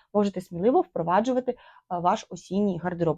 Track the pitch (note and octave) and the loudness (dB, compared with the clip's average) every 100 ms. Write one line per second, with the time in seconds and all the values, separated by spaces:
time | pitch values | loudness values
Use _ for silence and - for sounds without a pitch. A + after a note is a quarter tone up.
0 | _ G#3 G3+ F#3 F#3 E3+ G#3+ E4+ - - | _ 0 0 -2 -8 0 2 2 0 -4
1 | E3 F#3 A#3 B3+ B3+ B3 - - _ F3 | 0 2 2 0 -2 -8 -14 -20 _ -2
2 | F3 A3 - F3+ - G3 G#3 E3+ F3+ E3+ | 0 0 -4 -16 -4 0 0 -2 -4 -2
3 | E3 | 0